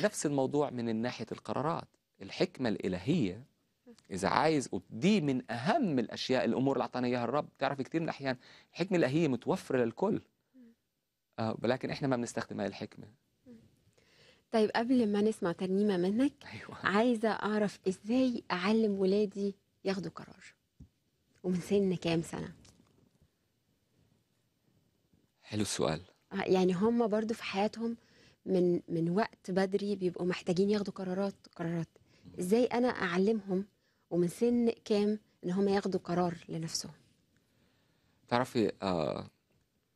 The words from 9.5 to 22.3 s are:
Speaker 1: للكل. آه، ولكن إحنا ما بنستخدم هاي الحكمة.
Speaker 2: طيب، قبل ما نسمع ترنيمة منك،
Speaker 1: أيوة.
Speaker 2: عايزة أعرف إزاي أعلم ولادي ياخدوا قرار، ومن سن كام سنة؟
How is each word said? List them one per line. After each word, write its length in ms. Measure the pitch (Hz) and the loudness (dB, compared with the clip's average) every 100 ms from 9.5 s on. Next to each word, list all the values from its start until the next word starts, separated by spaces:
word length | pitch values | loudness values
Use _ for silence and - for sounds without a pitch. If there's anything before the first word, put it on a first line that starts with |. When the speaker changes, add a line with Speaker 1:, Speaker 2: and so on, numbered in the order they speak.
| 185 - 131 | -2 0 0
Speaker 1:
للكل. 380 | 117 - 196 208 - _ _ 262 233 233 _ _ _ _ _ - | 0 0 -2 -2 -6 _ _ -20 -20 _ _ _ _ _ _ -6
آه، 180 | 110 - | -4 -2
ولكن 280 | 113 127 - | -2 -2 -4
إحنا 180 | - 139 | -4 -2
ما 80 | 123 | 0
بنستخدم 440 | 117 - - 107 | -2 -6 -8 -4
هاي 60 | 101 | -6
الحكمة. 380 | 101 104 - 104 - _ _ 254 226 - _ _ _ _ _ - _ _ | -6 -12 -14 -20 -20 _ _ -20 -20 -20 _ _ _ _ _ -20 _ _
Speaker 2:
طيب، 180 | 226 214 | 2 2
قبل 420 | - 233 254 214 | 2 2 2 4
ما 80 | 202 | 2
نسمع 300 | 214 220 185 | 2 0 -2
ترنيمة 440 | 170 190 190 208 185 | -2 0 2 2 2
منك، 360 | 180 214 285 - - | 2 2 0 0 -12
Speaker 1:
أيوة. 340 | - - - - | -16 -14 -4 2
Speaker 2:
عايزة 420 | 196 247 233 220 | 4 4 2 0
أعرف 500 | 196 202 214 202 - - | 0 -2 0 0 -2 -4
إزاي 540 | 185 202 247 262 233 - | -4 0 2 2 0 -4
أعلم 420 | 180 185 226 220 196 | -2 2 2 2 2
ولادي 560 | 190 202 208 196 202 196 _ _ | 2 2 0 -2 -4 -4 _ _
ياخدوا 260 | 190 196 165 | -4 -4 -6
قرار، 340 | - - - - - _ _ - _ _ _ _ _ | -10 -16 -20 -20 -20 _ _ -20 _ _ _ _ _
ومن 180 | 185 185 | -4 -2
سن 360 | 165 202 196 170 | 0 2 2 0
كام 260 | 170 165 | 0 0
سنة؟ 300 | 165 | -2